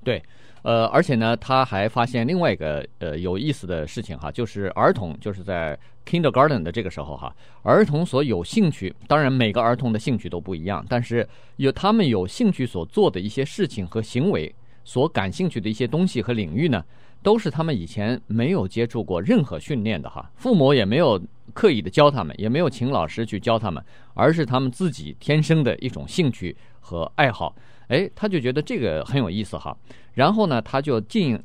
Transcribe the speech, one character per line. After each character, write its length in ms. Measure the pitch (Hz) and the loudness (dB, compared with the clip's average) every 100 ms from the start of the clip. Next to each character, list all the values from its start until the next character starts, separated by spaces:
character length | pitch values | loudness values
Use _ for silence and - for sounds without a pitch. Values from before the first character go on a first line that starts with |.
对， 180 | 127 104 - - - - | -4 -4 -6 -20 -20 -8
呃， 240 | 117 117 113 | 0 2 4
而 160 | 147 | 2
且 120 | 170 | 2
呢， 220 | 117 113 117 | 2 2 0
他 260 | - 131 | 0 2
还 240 | 127 98 107 | 2 0 0
发 180 | 127 120 | 0 0
现 180 | 123 | 0
另 140 | 120 180 | 0 2
外 140 | 156 | 0
一 40 | 87 | 0
个， 300 | 78 73 65 - | -2 -4 -8 -8
呃， 200 | 85 78 | -6 -4
有 180 | 90 95 | -2 -2
意 140 | 147 | -2
思 160 | 131 90 | -4 -4
的 200 | 82 76 | -4 -4
事 120 | 123 | -8
情 160 | - 73 | -8 -8
哈， 140 | 76 | -8
就 160 | 120 117 | -6 -6
是 240 | 101 98 | -4 -4
儿 220 | - 135 | 2 2
童， 260 | 123 87 71 | 2 -4 -8
就 140 | - | -8
是 100 | 101 | -8
在 340 | 90 87 80 71 - - - | -6 -4 -4 -8 -12 -16 -4
kindergarten 560 | 170 151 120 151 120 | 0 2 4 4 4
的 80 | 80 | -2
这 100 | - | -4
个 80 | 90 | -6
时 120 | 76 | -8
候 140 | 69 69 | -10 -10
哈， 180 | 62 - - - | -12 -14 -18 -4
儿 220 | - 165 | 4 6
童 200 | 208 147 175 | 6 2 0
所 160 | 127 | 0
有 220 | 147 90 | 0 -2
兴 260 | 87 220 175 | 0 2 2
趣， 240 | - 92 - - | 2 -8 -8 2
当 120 | 151 | 4
然 120 | 135 | 4
每 200 | 131 110 | 4 2
个 80 | 110 | 4
儿 140 | 117 | 2
童 180 | 123 123 | 2 0
的 60 | 107 | 0
兴 180 | 139 110 | 0 -2
趣 120 | 85 | -2
都 120 | 87 | -8
不 140 | 92 | -6
一 100 | 82 | -6
样， 200 | 87 87 - | -4 -4 -2
但 140 | 123 | -2
是 240 | 117 117 - - - - | 0 -2 -2 -8 -16 0
有 160 | 135 | 0
他 200 | - 190 | 2 2
们 140 | 226 151 | 4 4
有 200 | 104 92 | 2 0
兴 260 | - 220 | 2 2
趣 120 | - | 2
所 200 | 123 90 82 | -2 -4 -2
做 240 | - 180 | 2 2
的 80 | 90 | 2
一 100 | 104 | -4
些 160 | 135 | -4
事 220 | 135 - 170 | -4 -2 -4
情 200 | 104 87 | -4 -6
和 140 | 113 | -6
行 300 | 110 123 185 | -4 0 0
为， 240 | 98 78 - - - | 0 -4 -10 -20 -20
所 220 | - 123 160 | -6 0 0
感 240 | 107 95 | 0 -4
兴 180 | - 180 | -2 -2
趣 120 | 117 | -2
的 80 | 104 | -4
一 40 | |
些 140 | 107 120 | -2 0
东 200 | 160 185 | 2 0
西 160 | 120 | 0
和 100 | 110 | -2
领 220 | 117 85 | -2 -2
域 120 | 101 170 | 0 2
呢， 160 | 101 - - - - | 0 -2 -16 -20 -2
都 160 | 196 226 | 2 2
是 120 | 165 | 2
他 120 | 151 | -2
们 140 | 160 117 | -2 -2
以 80 | |
前 340 | 82 104 104 123 - | -4 -4 -2 -2 -2
没 240 | 110 135 | 0 0
有 160 | 185 92 | 0 -2
接 200 | 113 120 | -2 -2
触 180 | 117 | -2
过 160 | 98 87 | -2 -2
任 240 | 110 233 | 2 2
何 160 | 131 78 | 2 -6
训 240 | - 131 | -4 -2
练 160 | 107 87 | -2 -2
的 80 | 76 | -6
哈， 220 | 67 - - | -12 -14 -6
父 180 | 262 | 2
母 180 | 190 135 | 6 6
也 120 | 139 | 6
没 120 | 98 135 | 4 4
有 240 | 151 95 90 - - | 4 2 -2 -16 -14
刻 180 | - 214 | 2 4
意 120 | 113 | 4
的 80 | 92 | 2
教 200 | - 147 | 6 6
他 140 | 135 | 4
们， 100 | 80 - | -4 -4
也 100 | 107 | 0
没 100 | 143 | 2
有 120 | 165 | 0
请 200 | - 123 | 0 -2
老 160 | 117 80 | 0 -2
师 180 | - | -4
去 140 | 113 101 | -6 -2
教 200 | 120 113 | 0 0
他 120 | 107 | 0
们， 120 | 71 - - - | -4 -10 -18 -10
而 180 | - 131 | 2 4
是 120 | 165 123 | 4 0
他 120 | 127 | 0
们 120 | 131 | 0
自 200 | 120 180 | -2 -4
己 240 | 117 73 - | -4 -12 -8
天 220 | - 156 | 0 2
生 200 | 156 160 | 4 4
的 140 | 120 - | 2 0
一 100 | 127 | -4
种 200 | 90 71 | -6 -6
兴 240 | - 147 | 0 0
趣 240 | - 90 - - - | 0 -8 -10 -16 -18
和 300 | - 87 80 - | -10 -6 -4 2
爱 140 | 139 | 2
好。 240 | - 82 - - - - | 2 -6 -8 -20 -16 -2
哎， 200 | 135 196 | 0 0
他 140 | - 208 | -4 -2
就 100 | 170 | 0
觉 140 | 120 | 0
得 100 | 139 | -2
这 160 | 147 220 | -4 -2
个 260 | 104 78 | -2 -2
很 160 | - 135 | -2 -2
有 80 | 95 | 0
意 140 | 104 | -4
思 160 | 101 - | -6 -8
哈。 180 | - - - - - | -10 -12 -16 -18 -8
然 180 | - 151 | 2 4
后 140 | 220 190 | 4 2
呢， 160 | 117 | 2
他 180 | - 135 | 0 -2
就 200 | 147 113 | 0 -2
进， 360 | 104 220 151 107 | 0 0 0 -2